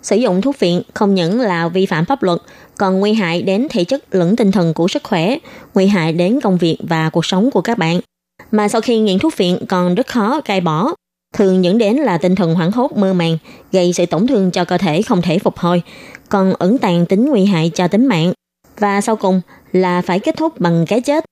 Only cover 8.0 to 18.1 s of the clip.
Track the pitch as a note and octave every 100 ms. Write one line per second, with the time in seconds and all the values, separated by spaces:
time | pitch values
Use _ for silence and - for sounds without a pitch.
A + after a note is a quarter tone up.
8 | - _ _ _ - G#3+ G#3 A3+ A3 A3+
9 | A3 F#3 D#4 - F3+ F#3 - F#3 F3+ F3
10 | C4 B3+ G#3 D4+ - F#3+ F3 D#3 A#3 -
11 | _ _ _ - G3 F#3 F3+ G#3 G#3 B3+
12 | C#4 F3 F#3 F#3 E3+ E3 E3 A#3 C4+ E4
13 | F#3+ F#3 E3 D#3+ - - - F#3+ F3+ F3+
14 | F3 D#3+ A#3 B3+ F#3+ F3+ F3 F3+ F3+ D#3
15 | A3 F#3+ E3+ E3 G3+ - F3 F3+ - -
16 | - - _ G3+ F#3+ - F3+ G3+ G#3+ F3
17 | F3 F#3+ C4+ B3+ F#3+ F3 E3 D#3+ F3+ G3+
18 | C4+